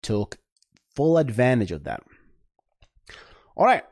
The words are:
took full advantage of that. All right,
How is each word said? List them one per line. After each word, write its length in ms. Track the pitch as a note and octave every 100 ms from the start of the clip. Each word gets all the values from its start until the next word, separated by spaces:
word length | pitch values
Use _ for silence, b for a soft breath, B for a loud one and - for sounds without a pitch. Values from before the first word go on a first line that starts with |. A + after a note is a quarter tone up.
took 380 | - G#2 G2+ - _ _ _ _ _
full 240 | - D3+ E3
advantage 540 | C#3+ A2 B2 B2 G2
of 120 | D#2+
that. 200 | C2+ G#1+ - _ _ _ _ _ _ _ _ _ _ B B B B -
All 100 | A#3+
right, 160 | B3+ -